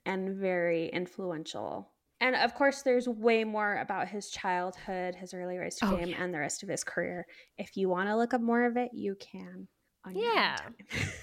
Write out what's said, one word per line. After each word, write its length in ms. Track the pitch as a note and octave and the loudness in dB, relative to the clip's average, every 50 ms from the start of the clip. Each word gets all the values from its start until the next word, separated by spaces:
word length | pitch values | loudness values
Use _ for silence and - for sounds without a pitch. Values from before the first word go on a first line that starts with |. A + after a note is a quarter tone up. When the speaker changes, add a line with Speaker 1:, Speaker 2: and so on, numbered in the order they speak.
| _ | _
Speaker 1:
and 300 | F#3 F#3+ F#3+ F#3+ F#3+ G3 | -2 0 0 0 -2 -2
very 540 | G3 G3 F#3 F3+ F3 F3 F3 E3+ E3 E3 - | 0 0 2 2 4 4 4 2 2 0 0
influential. 1000 | - F3 F3+ - - - F#3+ F3+ E3 D3+ E3 - - G#2 G#2+ C#2+ - G3 G3 - _ _ _ _ _ _ | -2 -2 -2 -4 -6 -6 -4 -4 -4 -4 -6 -6 -6 -6 -6 -4 -6 -6 -8 -12 _ _ _ _ _ _
And 140 | A#3 B3+ B3+ | 2 2 4
of 180 | - A3+ A#3+ - | 4 2 2 4
course, 260 | - C#4 C#4 C4+ - - | 4 4 4 4 4 2
there's 240 | C4 B3 B3 B3 | 4 4 4 2
way 360 | B3 A3+ G#3+ G#3+ A#3 A3+ A3 A3 | 0 -2 2 6 6 6 6 4
more 340 | A3 G#3+ G#3+ G#3 G3+ G3 | 2 0 0 0 2 0
about 300 | - B2+ - G3 F3+ C3+ | 0 -2 -2 -2 -2 -2
his 220 | F#3 G#3 G#3 - - | -2 -4 -8 -8 -8
childhood, 880 | - - - F#3+ F3+ F3+ F3+ F#3 F#3 - - G3+ F#3+ F#3 F3+ F3+ F3+ | -8 -4 0 0 0 2 0 -2 -6 -8 -8 -6 -4 -2 -2 -4 -4
his 180 | F3+ F#3+ F3+ - | -6 -12 -10 -8
early 240 | F3+ F3+ F3+ F3+ | -8 -6 -6 -4
rise 200 | F#3 - E3+ - | -4 -4 -6 -2
to 100 | - A3+ | 0 2
Speaker 2:
Oh, 100 | G3 F3+ | 2 2
Speaker 1:
fame, 120 | E3+ F3 F3 | 2 0 -2
Speaker 2:
yeah. 140 | E3 - F3+ | -2 -4 -4
Speaker 1:
and 100 | F3+ F3 | -2 -2
the 60 | D3 | -2
rest 220 | C#3+ - - - G3+ | -2 -2 -4 -6 -4
of 60 | G3 | -4
his 140 | C3+ - - | -4 -4 -4
career. 420 | - - F3 F3 F3+ F3+ F3 F3+ - - - - _ _ | -4 -4 -2 -2 -2 -4 -6 -10 -12 -16 -20 -20 _ _
If 180 | - G3+ - - | -12 -12 -8 -2
you 120 | G3 F#3+ F#3 | 0 2 2
wanna 260 | F3+ F3+ F#3+ G#3 G#3+ | 2 2 2 2 2
look 160 | A3+ A#3 A#3 C4 | 2 4 2 2
up 80 | A#3+ | 2
more 240 | A#3 A#3 A#3 A#3+ A#3+ | 2 4 4 4 4
of 120 | A#3+ A#3 | 4 2
it, 140 | B3 B3 A#3+ A3+ | 0 -2 -2 -4
you 220 | - G#3 G3 G3 | -4 -4 -4 -6
can 520 | - - - - F#3 F#3 F3+ F#3 F#3+ F#3+ - _ _ _ _ _ _ - | -6 -12 -14 -14 -14 -14 -12 -14 -14 -16 -16 _ _ _ _ _ _ -16
on 100 | F#3+ - | -8 -4
your 120 | G4 A#4 A#4 | -2 0 2
own 60 | A4 | 4
Speaker 2:
Yeah. 200 | D#4 G3+ E3 C3+ | 4 4 2 2
Speaker 1:
time. 180 | D#2+ - A#3 A#3 - - - - - - - - - | -2 -6 -10 -14 -16 -12 -8 -4 -4 -4 -4 -6 -2